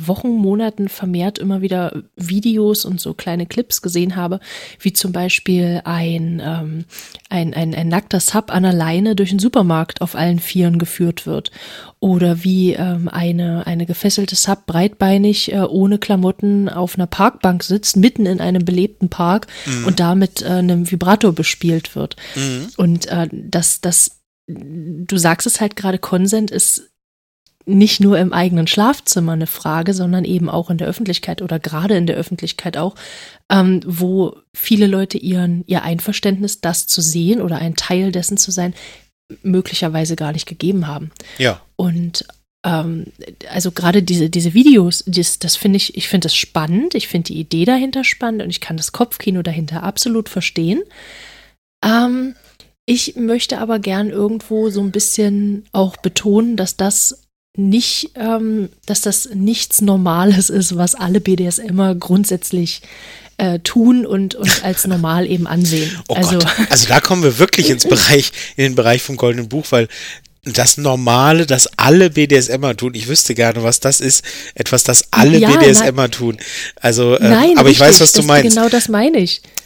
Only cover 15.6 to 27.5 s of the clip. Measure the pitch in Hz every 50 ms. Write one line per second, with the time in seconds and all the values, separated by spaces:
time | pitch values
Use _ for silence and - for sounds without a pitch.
15.6 | 190 - - 190 190 196 208 202 - - 202 185 185 185 196 - - 202 202 202
16.6 | 196 190 - 175 180 175 - 185 180 170 - - 196 233 - - - 185 180 175
17.6 | - - 185 208 208 - - 196 190 254 - - 208 180 190 180 165 180 185 180
18.6 | 175 180 180 180 185 208 - _ 190 170 - - 175 170 185 220 - - - -
19.6 | - 139 131 120 120 185 185 - 175 170 180 190 196 185 - - - - 180 180
20.6 | 180 180 175 170 175 175 190 170 175 180 208 214 - 196 165 160 160 - - -
21.6 | - 170 165 165 160 - - - 143 147 - - - - - 135 139 135 127 127
22.6 | 143 233 - - 185 170 170 170 - - - 175 165 - - - - - - 175
23.6 | 165 - - - - 175 170 - - - - _ _ _ _ _ _ - 165 -
24.6 | - 139 160 170 156 170 165 156 180 - 196 180 165 165 170 - - 240 - -
25.6 | 220 202 - - - 190 185 185 - - 190 180 185 196 220 220 214 - - -
26.6 | - - - - - _ _ _ _ _ _ _ _ _ _ _ _ _